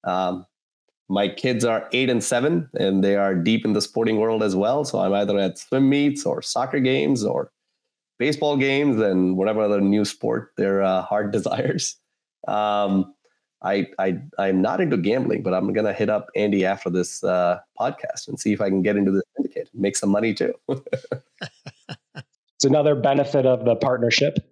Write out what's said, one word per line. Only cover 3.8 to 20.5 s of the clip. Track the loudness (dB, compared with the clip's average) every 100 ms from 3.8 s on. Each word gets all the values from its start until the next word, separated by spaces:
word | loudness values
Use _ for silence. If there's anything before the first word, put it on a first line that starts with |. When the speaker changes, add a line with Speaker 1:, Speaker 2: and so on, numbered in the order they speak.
Speaker 1:
sporting | -2 -2 0 0
world | 0 0
as | 0
well. | 0 0 0
So | -2 -2
I'm | 0
either | 0 0 0
at | 0 -4
swim | -4 2 4
meets | 4 2 0 -4
or | -4
soccer | -4 -4 -2 0
games | 0 2 2 0
or | 0 -2 -6 _ _ _ _ _ _ _
baseball | -2 0 0 0
games | 2 2 2 2
and | 2 2 2 2
whatever | 0 0
other | 0 2
new | 2 2
sport | 0 -2 -4 -4 -6 -2
their, | 0 2
uh, | 2 0
heart | 0 -2 0
<laughs> |
desires. | -2 -2 -2 -2 -2 -4 -10 _ _ _ _ -6
Um, | -2 0 0 2 0 0 _ _ _ _ _
I, | -2 -2 -2 -2
I, | -2 -2 -6 -4
I'm | 0 2
not | 2 0
into | 0 0
gambling, | 0 0 0 -2
but | 0
I'm | -2 0
gonna | 0 -2
hit | 0 0
up | 0 -2 -2
Andy | 0 2 2
after | 0 -2
this, | -2 -2 -4
uh, | -2 2 2 0 -6 -4
podcast | -4 -4 -10 -10 -10
and | -6
see | -2
if | 0
I | 0
can | 2
get | 2 2
into | 2
the | 2 -2 -6
syndicate | -6 -6 -10
and | -4
make | -2 -2
some | 0
money | 2 0
too. | 0 -4